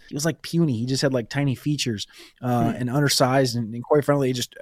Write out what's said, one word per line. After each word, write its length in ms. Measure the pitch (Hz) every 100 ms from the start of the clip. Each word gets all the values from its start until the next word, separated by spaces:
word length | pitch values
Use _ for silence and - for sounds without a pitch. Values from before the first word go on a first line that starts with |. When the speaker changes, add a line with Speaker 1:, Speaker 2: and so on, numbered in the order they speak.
| -
Speaker 1:
he 80 | 147
was, 100 | 160
like, 160 | 135
puny. 380 | - 170 165 113
He 80 | 123
just 160 | 131
had, 100 | 147
like, 160 | 127 113
tiny 240 | 139 143
features, 540 | 120 - 147 - 104 - - - -
uh, 300 | 123 120 117
Speaker 2:
Hmm. 40 | 110
Speaker 1:
and 140 | 123
undersized, 680 | 131 143 - 131 131 131 120
and, 160 | 113 117
and 80 |
quite 200 | 127 151
frankly, 280 | 139 143 131
it 20 |
just, 220 | 127 117 -